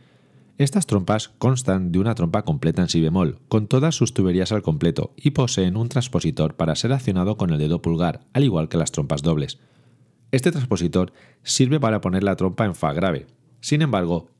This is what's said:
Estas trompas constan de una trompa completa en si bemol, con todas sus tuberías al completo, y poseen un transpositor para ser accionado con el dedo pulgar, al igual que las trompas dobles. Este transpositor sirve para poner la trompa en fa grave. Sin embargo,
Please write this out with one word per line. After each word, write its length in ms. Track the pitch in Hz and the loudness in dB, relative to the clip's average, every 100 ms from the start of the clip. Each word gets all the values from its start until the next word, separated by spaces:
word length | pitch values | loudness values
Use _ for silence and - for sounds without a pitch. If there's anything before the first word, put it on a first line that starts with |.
| _ _ _ _ _ - | _ _ _ _ _ -2
Estas 300 | 139 208 - | 0 0 0
trompas 420 | 104 90 107 - - | 0 2 -2 -2 -2
constan 560 | 123 127 127 95 90 | 0 0 0 0 0
de 60 | 87 | 0
una 160 | 104 | 0
trompa 260 | 113 85 104 | 0 0 0
completa 400 | 104 73 82 82 | -2 -2 0 0
en 80 | 87 | 0
si 140 | 85 | 2
bemol, 380 | 80 87 82 - - | 2 2 0 -2 -2
con 180 | 110 104 | 0 2
todas 280 | 131 151 | 2 2
sus 200 | - - | 0 -2
tuberías 380 | - 92 90 92 | 0 0 2 0
al 100 | 107 | -2
completo, 500 | 90 76 85 80 78 - | 0 0 0 0 -4 -2
y 140 | 147 | -2
poseen 440 | 143 123 - 92 98 | 0 0 2 0 0
un 140 | 117 | -2
transpositor 640 | 135 123 87 80 - 80 | -2 -2 -2 -2 0 -2
para 220 | - 82 76 | 0 -2 0
ser 180 | 113 | 0
accionado 420 | 135 123 92 92 104 | -2 0 0 0 0
con 140 | 95 | 0
el 80 | 78 | 0
dedo 240 | 76 82 | 0 0
pulgar, 400 | 85 82 87 - _ | -2 0 -2 -4 _
al 120 | - | 0
igual 260 | 139 90 78 | 2 2 0
que 80 | 87 | -2
las 120 | 80 | -2
trompas 300 | - 69 73 | -2 -4 -2
dobles. 380 | 76 76 69 - _ _ _ _ _ _ _ | 0 0 -2 -8 _ _ _ _ _ _ _
Este 180 | 135 151 | 0 0
transpositor 600 | 160 127 101 85 85 90 - - _ | 0 -2 0 0 0 -2 -6 -20 _
sirve 360 | - - 127 151 | -4 0 2 2
para 220 | 117 107 | 0 0
poner 220 | 95 92 | 0 0
la 120 | 98 92 | 0 0
trompa 280 | 92 87 | -2 0
en 100 | 110 | -2
fa 200 | 82 78 | -2 -2
grave. 320 | 73 92 76 - _ _ _ | 0 -2 -2 -8 _ _ _
Sin 220 | - 151 | -2 0
embargo, 480 | 156 107 87 85 - _ | 2 0 0 -2 -6 _